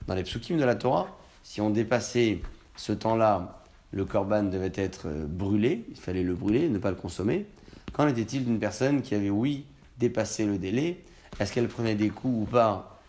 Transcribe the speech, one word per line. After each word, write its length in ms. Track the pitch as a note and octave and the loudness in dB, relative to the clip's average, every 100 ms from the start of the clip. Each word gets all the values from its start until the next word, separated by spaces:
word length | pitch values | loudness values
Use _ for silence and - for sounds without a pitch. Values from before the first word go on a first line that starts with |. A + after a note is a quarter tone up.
| - | -4
dans 80 | |
les 80 | F#2+ | -4
psukim 340 | F2+ A#2 - E3 | -4 -6 -2 2
de 80 | |
la 120 | B2 A2+ | 2 2
Torah. 320 | B2 D#3+ F#3+ - - - | 2 0 -2 -10 -20 -20
Si 180 | - - | -12 -2
on 100 | G#2+ | 2
dépassait 680 | G#2+ G#2+ A#2+ G#2+ A#2+ A#2 F2 - - - - | 2 2 0 2 2 2 2 -6 -12 -20 -12
ce 160 | - | -4
temps-là, 680 | G#2 A2 A2+ A2 F#2+ F#2 - - - - | 0 2 4 4 4 0 -12 -20 -20 -8
le 140 | G2 | -4
Korban 400 | F#2+ G#2 G2+ G#2+ | 0 0 2 2
devait 280 | G2+ F#2+ F#2 G2+ | 2 0 -2 -2
être, 320 | F#2 - D#2+ | -4 -4 -6
euh, 180 | D2+ D2+ | -6 -4
brûlé, 580 | F2+ G2 G#2 A#2+ A3+ - | -4 0 2 2 0 -6
il 60 | - | -12
fallait 240 | - F#2 | -6 -2
le 120 | F2+ | -2
brûler, 340 | F2+ G2 A#2+ E3 | -2 2 2 2
ne 100 | G2+ | 0
pas 120 | G2 | -2
le 60 | F#2 | -4
consommer. 500 | F2+ - G2+ F3 G#3 - - - - | -8 -4 -2 0 -4 -14 -20 -18 -10
Qu'en 140 | - D3 | 0 2
était-il 360 | A#2 G#2+ C#3 | 2 -2 -2
d'une 140 | B2 A2 | 0 0
personne 420 | G2+ - C3+ C#3+ | 0 0 2 2
qui 120 | - | 0
avait, 160 | G#2 G2+ | 0 2
oui, 360 | G2+ C3+ C#3+ - - - - | 2 0 -2 -8 -20 -16 -2
dépassé 480 | A#2+ A#2 G#2+ - G#2 | 0 0 -2 0 0
le 120 | G2+ | 0
délai ? 440 | F#2+ A#2 E3 F3+ - - - - | 0 0 -2 -4 -14 -20 -14 -6
Est-ce 120 | G2+ | -2
qu'elle 160 | B2 A#2 | 0 -2
prenait 260 | - A2+ G#2 | 0 0 2
des 140 | G#2+ | 0
coups 320 | G#2+ C3 A#2 | 0 -2 -2
ou 20 | G#2+ | 2
pas 500 | A#2+ A2+ F#2 - - | 4 4 2 -6 -20